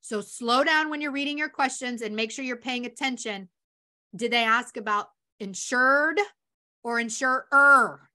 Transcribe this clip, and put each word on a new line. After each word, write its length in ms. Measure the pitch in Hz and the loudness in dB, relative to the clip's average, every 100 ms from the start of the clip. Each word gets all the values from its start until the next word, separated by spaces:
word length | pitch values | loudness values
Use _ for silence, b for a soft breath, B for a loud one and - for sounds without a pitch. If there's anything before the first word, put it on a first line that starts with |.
So 200 | - 214 | -6 -8
slow 440 | 190 - 240 247 | -8 -8 0 2
down 260 | 294 311 311 | 4 2 0
when 100 | 302 | -4
you're 120 | 294 | -6
reading 260 | 277 285 294 | -4 -4 -4
your 100 | 302 | -6
questions 540 | - 269 269 254 240 | -2 -2 -2 -8 -6
and 120 | 220 | -8
make 160 | 214 226 | -4 -6
sure 140 | 226 | -6
you're 120 | 262 240 | -8 -8
paying 300 | 247 247 240 | -6 -6 -8
attention. 640 | 233 277 247 226 202 190 _ _ _ _ _ _ | -6 -6 -6 -8 -10 -12 _ _ _ _ _ _
Did 160 | 180 233 | -6 -2
they 120 | 240 | 0
ask 320 | 226 226 240 - | 2 2 0 -10
about 320 | 214 208 - _ _ _ | -2 -2 -4 _ _ _
insured 800 | 196 190 - 247 254 277 302 330 403 _ _ _ _ _ | -12 -10 -4 2 4 4 2 0 -2 _ _ _ _ _
or 180 | 240 233 | -6 -4
insurer? 1080 | 233 226 262 262 - 277 277 277 214 143 _ | -4 -2 0 0 2 6 8 8 6 -2 _